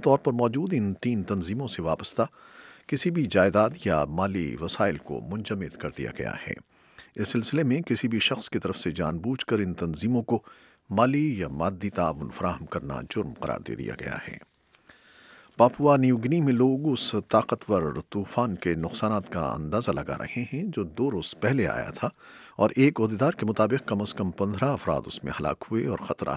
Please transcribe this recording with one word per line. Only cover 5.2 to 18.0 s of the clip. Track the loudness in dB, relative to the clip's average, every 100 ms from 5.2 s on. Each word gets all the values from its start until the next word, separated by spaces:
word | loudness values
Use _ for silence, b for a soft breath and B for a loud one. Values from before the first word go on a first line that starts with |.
منجمد | -6 -8 -6 -6 -6 -8
کر | -10 -6
دیا | -8 -6
گیا | -8 -8 -10
ہے۔ | -12 -14 B B B B -6
اس | -2
سلسلے | 0 0 2
میں | 2 2
کسی | 0 0 0
بھی | 2
شخص | 0 0 -4
کی | -2
طرف | -2 -2
سے | -4
جان | -2 -2 -2
بوجھ | -4 -4 0
کر | 0
ان | 0
تنظیموں | -2 -4 -2 0 0
کو | 2 -2 B B B B -2
مالی | 2 4 4 0 0
یا | -4
مادی | -2 -2 -2 -4
تعاون | 0 0 0 -6 -4
فراہم | -4 -4 -6
کرنا | -8 -6 -8 -6
جرم | -6 -6 -6
قرار | -6 -6
دے | -6 -8
دیا | -8 -8
گیا | -8 -8 -10
ہے۔ | -14 -18 _ _ B B B B B B B B 4
پاپوا | 4 6 6 6
نیو | 6 4
گنی | 4 4
میں | 4
لوگ | 6 4 4 0
اس | 0 0 -2 2
طاقتور | 2 4 -2 0 0 2 -4